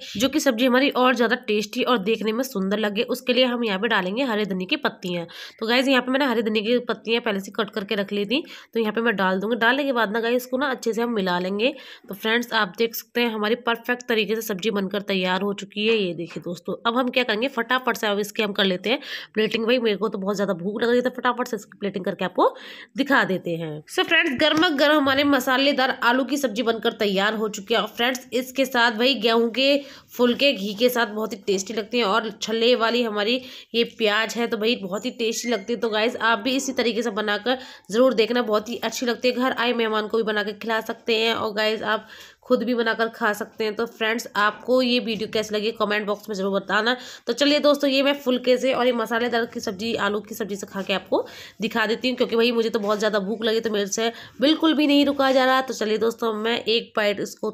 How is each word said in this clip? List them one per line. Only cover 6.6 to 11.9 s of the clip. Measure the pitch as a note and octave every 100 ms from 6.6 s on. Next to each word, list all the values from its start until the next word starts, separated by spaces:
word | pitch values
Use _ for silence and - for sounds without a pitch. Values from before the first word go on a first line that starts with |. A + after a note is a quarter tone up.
की | G3+ B3 A#3+
पत्तियाँ | A3 - A#3
पहले | A#3+ G3
से | G3 A3
कट | G#3
करके | A3+ G3+ G3
रख | G3+
ली | G3+ G#3
थी, | C4 - - -
तो | A3+
यहाँ | G#3+
पे | G#3+
मैं | A#3 G3+
डाल | F#3 F#3+
दूँगी। | G3+ A#3
डालने | A3+ C4+
के | C#4
बाद | A#3+ G#3+
ना | A3+
गाइस, | A3+ B3
इसको | B3+ B3+
ना | C#4+
अच्छे | B3+ A#3
से | G#3+
हम | A#3+ A3
मिला | F#3 F3+
लेंगे। | F#3 G3+ B3 - -